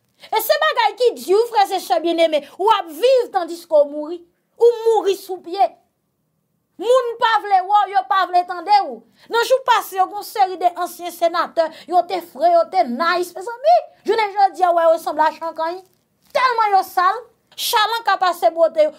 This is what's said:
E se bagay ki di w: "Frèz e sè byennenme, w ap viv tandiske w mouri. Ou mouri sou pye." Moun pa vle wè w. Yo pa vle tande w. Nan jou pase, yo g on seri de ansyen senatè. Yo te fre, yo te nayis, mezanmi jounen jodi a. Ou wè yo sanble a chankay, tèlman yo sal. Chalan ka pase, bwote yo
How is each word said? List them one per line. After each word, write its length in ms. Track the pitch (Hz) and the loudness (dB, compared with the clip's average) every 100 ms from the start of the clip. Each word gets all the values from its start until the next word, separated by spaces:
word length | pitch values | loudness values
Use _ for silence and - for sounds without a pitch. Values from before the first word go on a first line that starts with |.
| _ _ | _ _
E 220 | - 440 | -6 -2
se 120 | - 587 | 0 0
bagay 340 | 622 480 427 - | 0 0 -2 0
ki 120 | 466 262 | -2 0
di 180 | 262 | 0
w: 100 | 403 466 | 0 0
"Frèz 220 | 440 381 370 | 0 0 -2
e 40 | |
sè 160 | - 339 | -2 -2
byennenme, 400 | 339 330 330 302 - - | 0 0 0 0 -6 -2
w 120 | 403 403 | 0 0
ap 120 | 339 | -4
viv 380 | 302 494 508 381 | -2 2 2 0
tandiske 380 | 381 330 339 - | -4 -6 -10 0
w 200 | 302 285 | 2 2
mouri. 280 | 294 302 349 _ _ _ - | -2 -10 -12 _ _ _ 2
Ou 220 | 466 466 453 | 2 4 0
mouri 300 | 427 370 370 | 0 0 -4
sou 240 | - 359 | -6 -12
pye." 260 | 349 349 359 - _ _ _ _ _ _ _ _ _ - | -6 -2 -2 -2 _ _ _ _ _ _ _ _ _ -6
Moun 300 | 427 508 480 466 | 2 2 0 -2
pa 120 | 453 440 | 0 0
vle 140 | 403 370 | 2 0
wè 200 | 381 415 381 | 2 2 2
w. 60 | |
Yo 120 | 392 381 | -2 0
pa 180 | 381 359 | 0 0
vle 140 | 359 359 | 0 -2
tande 280 | 359 330 403 320 | -4 2 2 2
w. 140 | 226 _ _ - | -8 _ _ -6
Nan 160 | 453 453 | -2 0
jou 160 | 523 508 | 0 2
pase, 300 | 427 370 381 | 0 0 -2
yo 80 | 370 | -2
g 80 | 415 | -4
on 100 | - | -6
seri 300 | 440 370 339 | -2 -2 0
de 80 | 359 349 | -2 -2
ansyen 320 | 349 - 349 | -8 -10 -12
senatè. 540 | 330 339 339 294 330 320 - - | -4 -2 -2 -2 -2 -4 -6 -2
Yo 120 | 359 349 | 0 0
te 140 | 370 | -4
fre, 300 | - 254 339 | -8 -2 2
yo 80 | 339 330 | 2 2
te 140 | 370 269 | 0 0
nayis, 460 | 233 339 359 349 370 | -2 -2 -2 -4 -10
mezanmi 400 | 392 480 587 698 - _ - | -12 -2 2 2 2 _ -2
jounen 260 | 453 415 403 | 0 0 2
jodi 280 | 392 302 | 0 2
a. 60 | 359 | 0
Ou 80 | 339 | 4
wè 60 | 330 | 2
yo 140 | 330 | 2
sanble 240 | 339 302 311 | -2 0 0
a 80 | 311 | -2
chankay, 460 | 330 320 330 370 - _ _ _ _ 554 | -10 -6 -8 -8 -16 _ _ _ _ -2
tèlman 420 | 508 453 415 381 | 0 0 2 2
yo 80 | 370 | 0
sal. 320 | 370 370 453 - _ _ - | 0 0 0 -8 _ _ -10
Chalan 460 | - 440 427 453 453 | -2 0 0 -2 -2
ka 80 | 381 | 0
pase, 320 | 370 349 339 330 | 0 0 0 2
bwote 300 | 330 320 | 2 2
yo 80 | 302 | 0